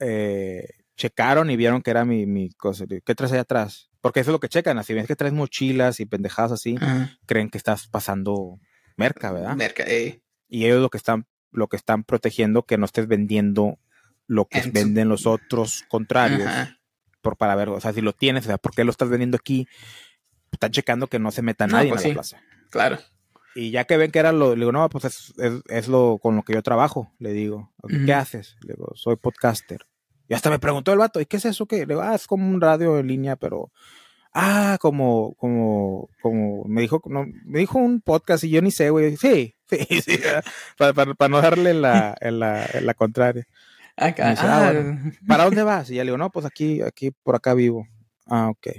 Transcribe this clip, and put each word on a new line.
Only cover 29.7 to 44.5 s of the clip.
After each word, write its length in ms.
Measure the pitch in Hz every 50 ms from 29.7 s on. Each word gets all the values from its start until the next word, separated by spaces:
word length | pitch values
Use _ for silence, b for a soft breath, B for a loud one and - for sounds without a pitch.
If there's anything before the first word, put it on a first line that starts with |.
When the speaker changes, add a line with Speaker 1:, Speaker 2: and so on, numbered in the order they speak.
| 85 - - _ _ _ _ _ _ _ _ _
Speaker 1:
Y 60 | 113
hasta 140 | 120 - 151
me 100 | 151 135
preguntó 320 | 120 143 143 139 135 190 202
el 60 | 202
vato, 220 | 220 220 - 165
"¿Y 60 | 147
qué 100 | - -
es 80 | 202 -
eso 220 | 233 196 - 214
qué?". 120 | 208 220 196
Le 60 | 143
digo, 140 | 151 147 160
"Ah, 140 | 175 214 226
es 120 | 202 -
como 220 | - 202 190 190 190
un 120 | 190 180
radio 380 | 170 160 160 156 170 165 151 147
en 100 | 135 131
línea, 280 | 131 135 135 139 131
pero, 340 | - - - - 85 - - b b b b b b b b b b b b -
ah, 460 | 160 180 196 202 208 202 202 196 180
como, 540 | - 156 147 139 131 123 117 113 110 - -
como, 720 | - - 123 120 117 113 110 107 104 101 95 95 - - - _ _ -
como", 420 | 117 113 110 107 104 101 101 101
me 160 | 104 107 117
dijo, 220 | 117 113 151 165 -
no, 200 | 143 139 139 139 147 - - -
me 140 | - 143 151
dijo 200 | 190 - - 262
un 220 | 247 240 240 226
podcast 440 | - - 160 160 - - 175 160 -
y 60 | 160
yo 120 | 156 160 180
ni 80 | 196
sé, 180 | - - 156 147
güey. 260 | 156 160 156 151 147 -
"Sí, 360 | - 277 240 156 120 113 - _
<laughs> 60 | _ _
sí, 320 | - 151 - - 175 170
sí", 180 | - - 175 - - 156 147 156 B B B B B B B -
para, 160 | 147 143 139
para, 200 | 143 139 139 135
para 140 | - 139 139
no 140 | 143 143 156
darle 320 | 165 165 175 180 180 170
la, 420 | 160 143 127 120 104 107 104 - - -
la, 480 | 117 117 113 113 110 107 107 110 113 - 127
la 140 | - 117 117
contraria. 520 | - 113 110 117 123 123 123 120 123 117 - b b b b b b b b b
Speaker 2:
Acá, 300 | - - 170 165 - -
Speaker 1:
Me 60 | -
dice, 160 | 113 - -
"Ah, 220 | -